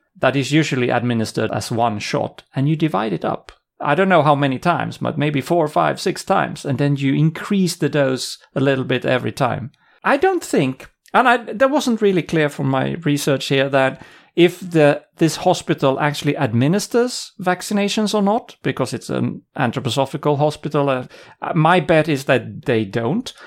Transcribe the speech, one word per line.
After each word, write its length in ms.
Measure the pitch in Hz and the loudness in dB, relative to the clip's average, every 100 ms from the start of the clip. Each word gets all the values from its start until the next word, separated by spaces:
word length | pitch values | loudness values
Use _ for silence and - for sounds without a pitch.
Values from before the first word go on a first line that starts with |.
| _ _ | _ _
that 180 | 131 135 | 0 0
is 160 | 127 | 2
usually 380 | 151 151 127 123 | 2 2 0 0
administered 640 | 120 120 117 110 - 110 | 0 0 -2 -2 -2 -2
as 200 | 110 - | -4 -4
one 280 | 117 117 104 | -2 -2 -2
shot 440 | - 139 107 - - - | -4 -4 -4 -8 -10 -2
and 120 | 139 | 0
you 80 | 156 | 0
divide 380 | 156 180 220 | 0 -2 -2
it 100 | 170 - | -4 -4
up. 260 | - - - _ - | -6 -10 -20 _ -6
I 160 | 143 147 | 0 2
don't 140 | 190 | 4
know 140 | 175 | 4
how 100 | 147 139 | 4 2
many 220 | 143 127 | 2 0
times, 380 | - 143 117 117 | 0 0 -2 -6
but 200 | 120 - | -6 -2
maybe 220 | 151 143 | -2 -2
four, 260 | - 175 151 | 0 0 0
five, 340 | 175 156 139 | 0 0 -2
six 220 | 196 - | -4 -4
times. 420 | - 190 139 - 143 | -2 0 0 -4 -4
And 140 | 127 | 0
then 160 | 143 143 | 0 0
you 180 | 139 | 0
increase 640 | 147 156 165 - 202 180 - | 2 2 0 -2 0 0 0
the 140 | 147 | -2
dose 480 | 151 135 131 - - _ - | 0 0 -2 -6 -12 _ -2
a 40 | |
little 240 | 139 131 | 0 0
bit 220 | 127 127 - | 0 -2 0
every 260 | 127 123 | -2 -2
time. 400 | - 127 101 107 - _ _ | -2 -2 -2 -8 -14 _ _
I 140 | - 269 | 0 2
don't 260 | 381 359 | 2 0
think, 460 | - 247 131 131 - _ _ | 0 0 0 -2 -12 _ _
and 140 | 147 254 | 2 4
I, 80 | 240 | 2
that 320 | 220 214 269 | 0 0 2
wasn't 320 | 285 247 226 | 2 0 2
really 220 | 208 180 | 2 2
clear 260 | - 165 147 | 0 0 0
from 180 | - 135 | 0 -2
my 240 | 135 135 139 | 0 -2 -2
research 420 | 165 143 156 135 - | 0 0 0 -2 0
here, 220 | 139 139 | 0 2
that 340 | 135 135 - - - _ - | 2 2 -2 -12 -20 _ 4
if 240 | 175 175 | 4 2
the, 440 | 185 165 143 151 - - | -2 4 4 4 -2 0
this 200 | 160 - | 0 2
hospital 600 | 185 165 - 151 139 131 | 0 0 0 0 0 2
actually 360 | 147 143 147 147 | -2 -2 -2 -2
administers 960 | 131 117 139 196 - 240 247 - - - | 0 2 2 0 0 0 0 -4 -12 -6
vaccinations 720 | 180 180 - 208 202 220 208 214 | -4 -4 -2 -2 0 0 0 0
or 60 | |
not, 320 | 196 220 - - | 0 0 -4 -8
because 300 | 147 135 127 | -6 -4 -4
it's 160 | - - | -6 -6
an 320 | 127 120 - - 147 | -4 -4 -6 -10 -4
anthroposophical 840 | 123 127 127 139 131 151 151 139 | -4 -2 -4 -2 -4 -2 -2 0
hospital. 500 | 151 147 147 151 143 | 0 -2 -4 -2 0
Uh, 160 | 131 127 - - - - 170 | -2 -6 -16 -20 -12 -4 2
my 240 | 156 180 | 4 4
bet 300 | - 160 160 | 4 2 2
is 160 | 135 - | 0 0
that 400 | 127 110 101 - | 0 -2 -8 -2
they 180 | 113 | 0
don't, 480 | 101 117 117 202 - - | 0 -2 -2 -2 -6 -12